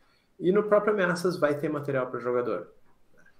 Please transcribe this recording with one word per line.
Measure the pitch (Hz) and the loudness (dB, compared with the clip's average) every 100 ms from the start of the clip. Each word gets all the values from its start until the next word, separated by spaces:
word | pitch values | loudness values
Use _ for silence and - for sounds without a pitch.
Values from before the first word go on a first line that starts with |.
| _ _ _ - | _ _ _ -4
E | 165 | 0
no | 202 | 2
próprio | 208 208 208 | 4 4 4
Ameaças | 208 180 170 190 170 | 2 0 0 -2 0
vai | 147 143 | 0 0
ter | 160 | -2
material | 151 139 135 127 | -4 -2 -2 -2
pra | 120 | -4
jogador. | 120 123 113 92 - - - _ _ - - | -2 -2 -2 -4 -8 -20 -20 _ _ -20 -20